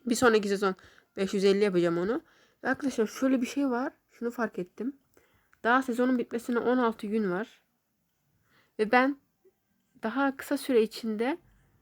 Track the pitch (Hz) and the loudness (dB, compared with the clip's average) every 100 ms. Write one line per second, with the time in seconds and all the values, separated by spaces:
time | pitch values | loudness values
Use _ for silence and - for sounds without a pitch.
0 | 240 226 247 220 202 196 202 190 - _ | -4 2 4 4 2 -2 -2 -4 -12 _
1 | _ - 196 202 196 196 208 180 170 170 | _ -6 -4 2 4 4 2 2 2 0
2 | 185 285 - _ _ _ 247 262 277 247 | -2 -4 -6 _ _ _ -4 -2 -2 -2
3 | 214 - 262 262 240 - 277 240 269 - | -2 0 0 2 0 -2 -2 -2 -4 -10
4 | _ - 233 233 214 - 180 - 226 - | _ -10 -8 -4 -6 -6 -10 -8 -10 -10
5 | _ _ _ _ _ _ 220 254 262 233 | _ _ _ _ _ _ 0 2 0 0
6 | 254 247 - 233 - 240 226 254 233 220 | 2 0 -2 -6 -2 0 2 2 0 -2
7 | 208 220 202 180 226 - _ _ _ _ | -4 -2 -2 -2 -6 -14 _ _ _ _
8 | _ _ _ _ _ _ _ - 214 247 | _ _ _ _ _ _ _ -4 2 4
9 | 262 277 _ _ _ _ _ _ _ _ | 2 -2 _ _ _ _ _ _ _ _
10 | 226 247 277 269 - 277 - 240 214 - | -6 -2 -2 -4 -6 -4 2 2 2 -2
11 | 226 214 240 339 _ _ _ _ | -6 -4 -4 -4 _ _ _ _